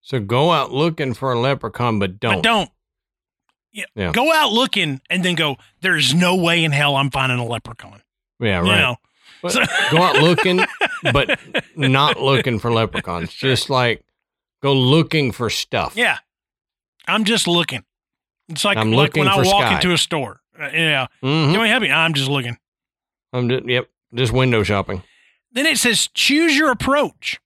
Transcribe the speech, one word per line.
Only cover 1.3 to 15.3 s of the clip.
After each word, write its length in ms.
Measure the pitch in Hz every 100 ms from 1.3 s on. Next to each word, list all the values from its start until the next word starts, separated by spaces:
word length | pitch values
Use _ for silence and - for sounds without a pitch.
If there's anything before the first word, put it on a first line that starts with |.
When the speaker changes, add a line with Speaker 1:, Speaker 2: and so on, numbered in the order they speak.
Speaker 1:
a 80 | 120
leprechaun, 600 | 131 135 117 - 123 107
but 200 | 98 98
don't. 180 | 117 98
Speaker 2:
But 60 |
don't. 260 | 226 220 165 _ _ _ _ _ _ _ _ _ _
Yeah. 140 | 214 - -
Speaker 1:
Yeah. 160 | 92
Speaker 2:
Go 200 | 190 294
out 180 | 320 285
looking 480 | 220 254 208 165 135 _
and 140 | 180
then 120 | 180 165
go, 220 | 156 131 _ _
"There's 320 | 190 165 127
no 220 | 156 180 190
way 280 | 170 170
in 80 | 160
hell 240 | 143 143 139
I'm 160 | 139
finding 280 | 139 131 123
a 60 | 117
leprechaun." 560 | 117 - 113 - 101 _ _ _ _
Speaker 1:
Yeah, 240 | 113 92
Speaker 2:
You 60 | 90
Speaker 1:
right. 80 | 165
Speaker 2:
know? 160 | 135 120 _ _ _ -
Speaker 1:
But 100 | 175
Speaker 2:
So 100 | 254 - 762 -
Speaker 1:
go 100 | 160
out 160 | 180 -
looking, 420 | 165 175 190 180 - - -
Speaker 2:
<laughs> 280 | - -
Speaker 1:
but 260 | 185 135 269 - 269 - -
not 440 | 135 135 147 -
looking 400 | 135 135 135 110
for 120 | 120
leprechauns. 600 | 113 110 104 95 87 82
Just, 360 | - 135 123 -
like, 340 | 131 120 110 _ _ _ _ _ _
go 120 | 139
looking 580 | 135 127 156 160 156 131